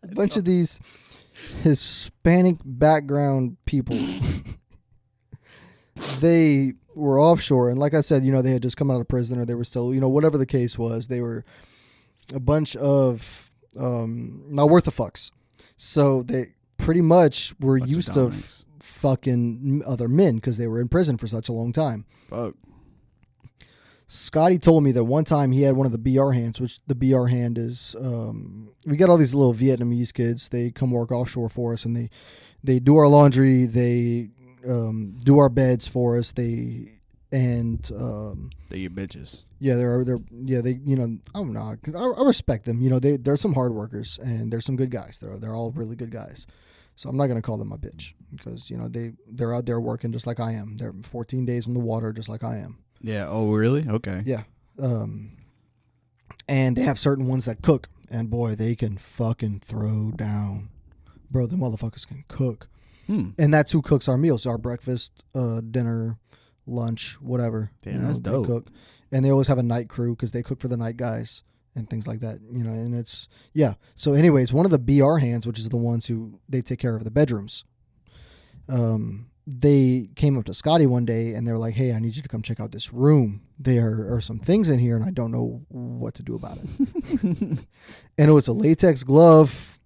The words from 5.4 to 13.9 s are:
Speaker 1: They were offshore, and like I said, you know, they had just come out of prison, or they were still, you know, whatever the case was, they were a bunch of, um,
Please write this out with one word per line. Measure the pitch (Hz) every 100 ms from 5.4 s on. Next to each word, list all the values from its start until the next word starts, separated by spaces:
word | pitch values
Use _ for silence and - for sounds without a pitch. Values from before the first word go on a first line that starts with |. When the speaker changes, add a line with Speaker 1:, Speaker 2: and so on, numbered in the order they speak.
| _ - - _ _ - - 135
Speaker 1:
They | 160 170 160 143 135 127 _
were | - 147 135
offshore, | 156 170 - 135 123
and | 127
like | 147
I | 156
said, | 143 143
you | 131
know, | 135
they | 127
had | 131
just | 123 -
come | 139
out | 127
of | 117
prison, | 123 117 123
or |
they | 120
were | 120
still, | 120 - 120
you | 131
know, | 131
whatever | 135 156 147
the | 131
case | 139 123 -
was, | 113 113 117
they | 123
were | 120 117 - - _ _ _ _ _ _ _
a | 135
bunch | 123 151 151 113
of, | 143 139 131 117 - - - _ _ -
um, | 131